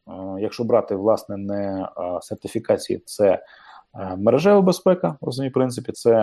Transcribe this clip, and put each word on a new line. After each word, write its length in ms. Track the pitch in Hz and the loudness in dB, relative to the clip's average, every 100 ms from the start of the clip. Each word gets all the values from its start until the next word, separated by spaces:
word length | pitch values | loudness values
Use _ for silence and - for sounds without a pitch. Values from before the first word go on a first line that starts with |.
| - | -18
е, 40 | 87 95 95 | -14 -10 -6
якщо 240 | 104 - | -6 -4
брати, 320 | 113 117 101 98 | 0 2 2 -2
власне, 400 | 101 104 - 101 | 2 0 -2 -10
не, 520 | 98 101 101 95 92 - | -6 -6 -4 -6 -8 -8
е, 200 | 90 90 | -6 -6
сертифікації, 760 | - 107 - 117 110 101 - 95 | -8 -10 -6 -6 0 -2 -2 -8
це, 440 | - - 101 90 - - - - _ | -8 2 2 2 -2 -20 -20 -20 _
е, 220 | - 95 92 | -12 -10 -2
мережева 440 | 104 127 180 208 | 2 4 6 6
безпека, 560 | 185 175 - 180 170 156 | 4 2 2 2 0 -6
в 80 | 143 | -8
основній 220 | 127 135 | -6 -2
принципі, 420 | 131 127 120 - | 0 -2 -2 -10
це, 220 | - 120 113 | -2 4 4